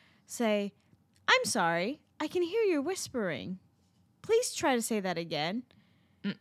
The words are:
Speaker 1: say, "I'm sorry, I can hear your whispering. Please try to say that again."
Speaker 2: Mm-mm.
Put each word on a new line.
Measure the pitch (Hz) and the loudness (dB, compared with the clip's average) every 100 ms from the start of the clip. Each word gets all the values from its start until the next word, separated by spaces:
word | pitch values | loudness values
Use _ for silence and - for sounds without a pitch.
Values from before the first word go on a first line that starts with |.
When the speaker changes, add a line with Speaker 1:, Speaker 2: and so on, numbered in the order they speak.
| _ _ - | _ _ -12
Speaker 1:
say, | - 226 208 202 - _ _ _ _ - | -2 0 0 -2 -8 _ _ _ _ 4
"I'm | 494 302 | 4 4
sorry, | - 170 170 196 294 _ - | 2 2 2 0 -4 _ -6
I | 302 | -4
can | 359 | -2
hear | 339 440 | 0 2
your | 427 311 | 2 2
whispering. | 277 381 - 254 190 139 92 185 _ _ _ _ _ _ | 0 -4 -6 -4 -2 -4 -6 -10 _ _ _ _ _ _
Please | - 453 494 | 0 2 2
try | - 320 247 | 0 2 2
to | |
say | 226 220 | 0 -2
that | 185 170 | -2 -4
again." | 170 156 156 226 - _ _ _ _ _ | -2 -2 -2 -4 -8 _ _ _ _ _
Speaker 2:
Mm-mm. | 202 - | -6 -4